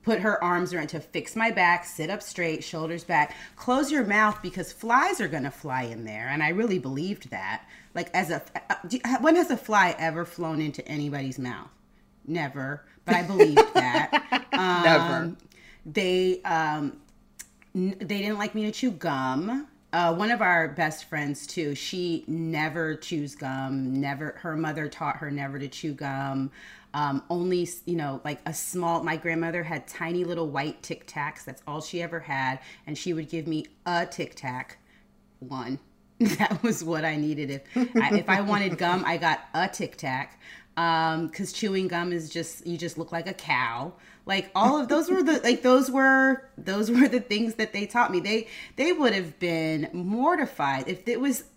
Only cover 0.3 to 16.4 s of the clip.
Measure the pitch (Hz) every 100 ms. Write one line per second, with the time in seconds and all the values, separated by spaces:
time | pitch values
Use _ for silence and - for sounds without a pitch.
0.3 | 196 175 175 175 175 151 160 - 165 147
1.3 | 220 226 185 175 175 - - 156 208 -
2.3 | - 170 156 - 165 160 170 - 165 147
3.3 | - - - - 254 277 294 208 208 214
4.3 | 208 185 190 165 - 226 247 349 392 175
5.3 | 151 135 - 151 131 120 113 110 107 123
6.3 | 143 156 180 233 185 131 135 180 208 123
7.3 | 95 95 110 - - - - - 185 165
8.3 | 156 - 175 - 196 175 247 233 254 240
9.3 | 349 339 254 - 214 180 - 160 160 170
10.3 | - 165 156 151 - - 147 147 139 135
11.3 | 127 123 101 - _ _ _ _ _ -
12.3 | 170 143 139 135 143 - _ - 175 170
13.3 | 196 208 240 440 370 254 247 - 285 -
14.3 | 262 - 185 185 175 170 165 170 170 165
15.3 | - - - - - 156 156 185 185 185
16.3 | 185